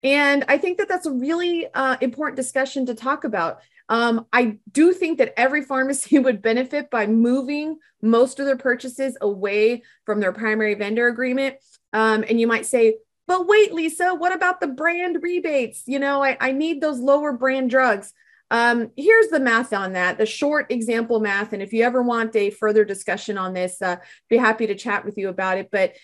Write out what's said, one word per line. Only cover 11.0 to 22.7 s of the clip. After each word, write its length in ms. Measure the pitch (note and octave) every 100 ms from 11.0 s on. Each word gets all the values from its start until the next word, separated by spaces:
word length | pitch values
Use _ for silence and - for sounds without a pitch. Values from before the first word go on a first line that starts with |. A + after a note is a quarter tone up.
| A#3+
agreement. 480 | A#3 B3+ B3+ C4+ C4 _ _ _
Um, 320 | G#3+ A3 G#3+ A3
and 140 | A3+
you 60 | A3+
might 180 | A3
say, 320 | - B3+ A3+ A3 _ _ -
"But 200 | F4+ F4
wait, 280 | G#4 G#4
Lisa, 400 | E4 D#4+ D#4+ F4+
what 180 | F4+ E4+
about 280 | F#4 F4+ F4+
the 80 | D#4
brand 500 | C4 D#4 F4 F4+ E4+
rebates? 600 | E4+ F4+ D#4+ D4 A#3 - -
You 120 | C4+
know, 240 | C#4 C#4
I, 160 | C#4 C4
I 120 | C4
need 280 | C4+ D#4 D#4
those 200 | D#4 C4+
lower 340 | B3+ C#4+ D4
brand 340 | B3 C4 C4 C4
drugs." 460 | C4 B3+ G3+ G3+ _ _ _ _
Um, 380 | A#3 A#3 A#3+ A3+ -
here's 320 | D4+ A4+ A4
the 100 | D#4
math 340 | C4 A3+ B3+
on 200 | G3+ F#3+
that, 260 | F#3 F3+ -
the 80 | A3
short 460 | - C#4+ D4 C#4
example 480 | B3 A3+ A#3 A3+ A3+
math. 320 | G#3+ G3 G#3+
And 100 | G3+
if 100 | G3+
you 120 | A3
ever 180 | A#3 B3+
want 320 | A#3+ A#3+ A3+
a 160 | A3+ G3+
further 340 | G#3+ G#3+